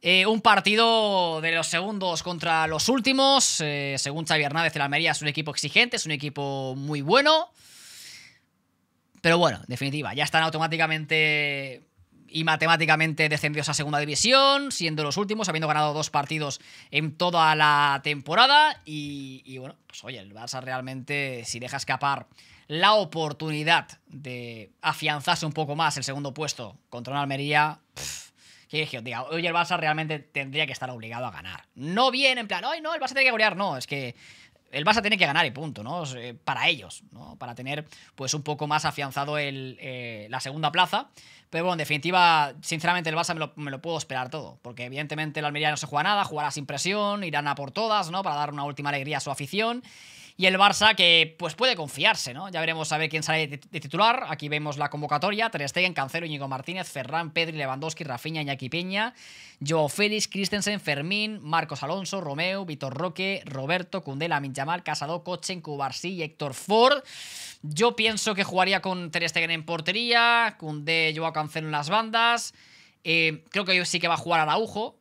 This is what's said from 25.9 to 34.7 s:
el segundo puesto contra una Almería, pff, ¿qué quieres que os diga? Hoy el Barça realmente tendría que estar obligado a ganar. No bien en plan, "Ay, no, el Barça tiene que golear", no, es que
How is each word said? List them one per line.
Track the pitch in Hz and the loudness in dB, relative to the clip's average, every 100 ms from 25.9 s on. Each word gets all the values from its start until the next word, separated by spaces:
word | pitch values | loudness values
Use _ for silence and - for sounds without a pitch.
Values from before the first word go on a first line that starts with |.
| 143 | 0
el | |
segundo | 131 139 143 | -6 -4 -6
puesto | 131 151 - 113 - _ | -6 -6 -6 -12 -16 _
contra | 120 120 | -12 -6
una | 143 | -4
Almería, | 139 139 143 147 151 151 _ | -2 -2 2 4 4 0 _
pff, | - - - - _ - - | -12 -10 -10 -16 _ -20 -20
¿qué | _ | _
quieres | 147 151 | -4 -4
que | 123 | -6
os | |
diga? | 117 117 | -8 -8
Hoy | 135 165 170 | -6 -4 0
el | |
Barça | 170 170 175 | 0 0 0
realmente | 156 156 156 151 | 0 0 -2 -6
tendría | - 147 135 147 151 | -6 -8 -4 -2 -2
que | |
estar | 127 131 | -4 -8
obligado | 123 113 117 123 | -10 -10 -8 -8
a | |
ganar. | 82 90 90 - - | -8 -12 -14 -18 -12
No | 143 196 262 | -4 2 2
bien | 247 277 254 | 4 0 0
en | 220 | -4
plan, | 185 | -4
"Ay, | 226 330 | -4 -6
no, | 311 | -6
el | 330 | -4
Barça | 262 | -2
tiene | 269 | 2
que | 262 | 2
golear", | 226 214 175 | 4 2 2
no, | 196 135 | -4 -4
es | - | -6
que | 143 127 - - - - _ _ | -6 -6 -12 -20 -20 -20 _ _